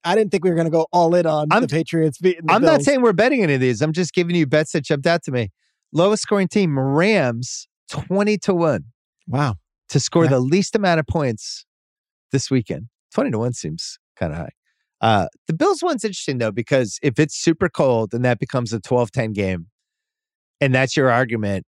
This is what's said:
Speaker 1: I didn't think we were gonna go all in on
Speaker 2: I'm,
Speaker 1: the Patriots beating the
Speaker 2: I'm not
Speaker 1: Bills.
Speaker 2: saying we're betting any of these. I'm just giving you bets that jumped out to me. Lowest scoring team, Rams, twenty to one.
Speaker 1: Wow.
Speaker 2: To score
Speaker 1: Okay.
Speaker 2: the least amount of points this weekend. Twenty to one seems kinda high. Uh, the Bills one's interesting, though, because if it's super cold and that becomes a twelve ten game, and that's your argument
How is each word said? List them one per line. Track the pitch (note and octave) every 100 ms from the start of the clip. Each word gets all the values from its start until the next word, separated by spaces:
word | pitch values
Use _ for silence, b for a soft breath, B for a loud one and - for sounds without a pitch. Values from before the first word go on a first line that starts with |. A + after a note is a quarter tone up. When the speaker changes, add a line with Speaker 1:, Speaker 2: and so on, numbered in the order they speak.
Speaker 1:
I | E3+
didn't | G3+ G#3
think | F#3+
we | F3+
were | E3+
gonna | E3
go | D#3+ D#3+
all | F3 E3
in | F3 E3
on | D#3 D3+
Speaker 2:
I'm, | F#3+
Speaker 1:
the | B3
Patriots | D3 D#3+ E3 D#3+ -
beating | F#3 E3+ D#3+
the |
Speaker 2:
I'm | G3
not | D4+ D4+
Speaker 1:
Bills. | C#3+
Speaker 2:
saying | C#4+
we're | A#3+
betting | F3+ A#3 C#4
any | F3+
of | C#3
these. | B2+ A2+
I'm | D#3
just | D#3+ F3
giving | - E3+
you | F3 C#3+
bets | D3+ D#3
that | E3
jumped | C3+ D3 D3+
out | E3+
to | -
me. | B2+ G#2 _ _ _ _
Lowest | C#3+ F#3 G#3+
scoring | - G#3 F#3
team, | G#3 F#3 C#3
Rams, | C3+ C#3+ F#3+ G#3+ C3 A#2 B2+ - - _ _
twenty | - - F#3 G#3 G#3+
to | -
one. | F3+ E3 A2+ - _ _ _ -
Speaker 1:
Wow. | B2+ C#3+ G2 _ _ _
Speaker 2:
To | C#3+
score | - F3
Speaker 1:
Okay. | D#3+
Speaker 2:
the | C3+
least | B2+ F3+ F#3+
amount | A3+ G3 E3
of | D3
points | E3+ C#3 A2 - - - _ _ _ _ _ _
this | C#3 -
weekend. | C3 A2 D2 A#2 _ _
Twenty | - C4+
to | A2
one | A#2+
seems | B2 D#2+ E2 - - _ _
kinda | E2+ D#2+
high. | D#2+ _ _ _ _ _
Uh, | A2+ G#2 F2 _ -
the |
Bills | D#3+ F4 F4+
one's | F4 C4+
interesting, | G#3+ F#3 - C3
though, | A2+
because | G2+ A2+ C#3 A#2 -
if | D3+ A#2+
it's | D3+ -
super | - D#3+ F3+
cold | - C#3+ A#2 A2
and | A#2
that | B2 A#2+
becomes | - C3 A#2+
a | G#2+
twelve | - B2 A#2+
ten | - A2+
game, | G#2 G2 F#2 E2 _ _ _ _ _ _ _ _ _
and | C#3
that's | B2+ C3 -
your | C3
argument | A#2+ B2+ A2+ G#2 G2 -